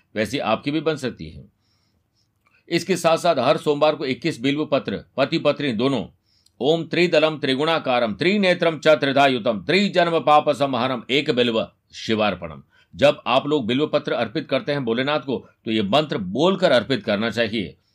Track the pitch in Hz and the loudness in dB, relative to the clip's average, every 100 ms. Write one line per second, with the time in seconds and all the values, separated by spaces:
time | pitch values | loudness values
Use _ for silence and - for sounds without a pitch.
0 | _ 104 107 139 101 113 151 156 156 156 | _ -4 -4 -2 -2 -2 -2 -4 -2 -4
1 | 127 - 80 82 - _ _ _ _ _ | -6 -8 -14 -16 -20 _ _ _ _ _
2 | _ _ _ _ _ _ - 170 170 180 | _ _ _ _ _ _ -4 -4 -2 0
3 | 165 160 - 147 120 - 156 143 151 147 | 2 2 2 2 2 2 0 2 2 0
4 | 139 127 165 117 131 143 147 135 113 92 | -4 -4 -4 -2 -2 -2 -2 -2 -2 -8
5 | - - 135 160 147 143 143 107 131 131 | -6 -2 -2 0 -2 -2 -2 -2 0 -2
6 | 87 _ _ _ _ - 127 165 151 151 | -6 _ _ _ _ -4 0 0 0 0
7 | 175 156 156 151 139 131 160 160 135 120 | 2 4 2 0 -2 0 0 0 0 0
8 | 117 95 165 208 185 175 165 156 156 147 | 0 0 0 2 2 2 0 2 2 4
9 | 139 135 139 127 113 104 87 180 202 175 | 2 4 4 2 -2 -2 0 0 2 2
10 | 170 165 151 151 151 127 139 123 131 123 | 2 2 4 4 4 0 0 0 -2 -4
11 | - 135 - 123 123 113 90 _ _ - | -2 0 0 0 2 0 -4 _ _ -10
12 | - 107 104 87 85 71 - _ _ 87 | -2 0 0 -2 -10 -16 -20 _ _ 2
13 | 139 147 - 127 143 151 110 131 151 147 | 2 2 0 0 2 -2 0 0 0 -2
14 | 147 135 113 160 139 131 120 143 120 113 | -2 -4 -4 -6 -4 -4 -2 -4 -2 -2
15 | 135 151 139 117 - _ 117 110 98 139 | 0 -2 -2 -6 -8 _ -4 -2 2 2
16 | 151 147 90 107 175 196 175 123 110 135 | 0 -4 -4 0 0 2 4 4 2 -2
17 | - 101 113 110 113 113 82 - _ | -2 -2 -2 -2 -2 -2 -6 -10 _